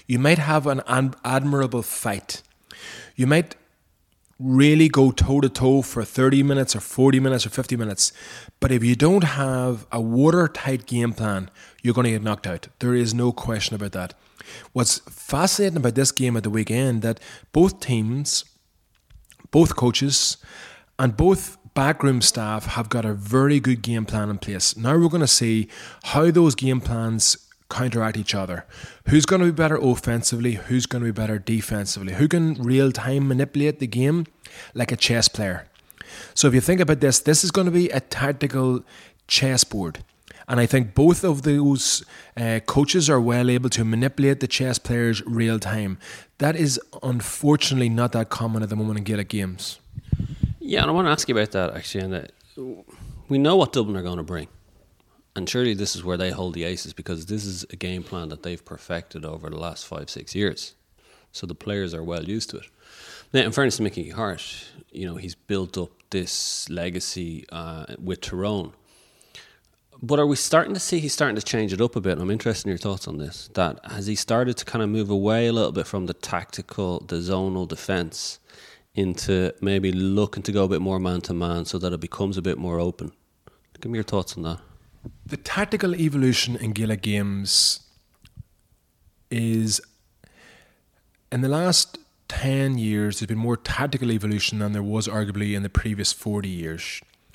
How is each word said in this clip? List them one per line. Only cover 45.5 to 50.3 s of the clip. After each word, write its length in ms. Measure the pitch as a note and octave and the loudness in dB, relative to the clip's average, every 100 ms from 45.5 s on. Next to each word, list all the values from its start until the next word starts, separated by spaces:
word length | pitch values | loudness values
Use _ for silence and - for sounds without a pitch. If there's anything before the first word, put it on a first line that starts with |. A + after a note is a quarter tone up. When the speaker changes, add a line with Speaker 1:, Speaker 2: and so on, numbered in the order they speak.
| A2+ | 0
Speaker 1:
time. 400 | G2 A2 G2+ F#2+ - - - - | -2 -4 -4 -6 -12 -20 -16 -4
That 160 | C#3+ D#3+ | -2 0
is 260 | D3+ A#2+ - - | 0 -2 -8 -10
unfortunately 840 | C3 B2 - - D3 D3 - C3 A#2+ | -4 -4 -4 0 2 4 2 2 2
not 240 | A2+ A#2+ | 2 0
that 180 | A#2 A2+ | 0 -4
common 320 | - A2+ A2 | -4 -2 -2
at 60 | G#2+ | -2
the 60 | G#2+ | -2
moment 220 | G#2+ G#2 | -2 -4
in 60 | |
Gaelic 260 | G#2 G#2 G2 | -4 -4 -2
games. 500 | G#2+ F#2+ F2+ - - - - - - - | -4 -4 -6 -12 -12 -16 -14 -4 -4 -4